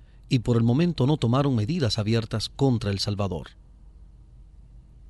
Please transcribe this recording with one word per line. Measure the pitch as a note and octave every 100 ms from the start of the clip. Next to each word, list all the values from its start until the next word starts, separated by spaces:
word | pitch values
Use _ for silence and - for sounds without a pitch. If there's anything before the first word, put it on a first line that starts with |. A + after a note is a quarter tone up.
| - - -
y | B2+
por | B2 A#2
el |
momento | A#2 C3 F3 D#3 B2+
no | D3+
tomaron | A2+ B2+ C#3+ A#2
medidas | G#2 F3 A2+ -
abiertas | G#2 A2+ A2+ A2 -
contra | - C#3 A2+ G2+
el | G2
Salvador. | - G2+ G2+ D#2+ - - - - - - - - - - - - - - - -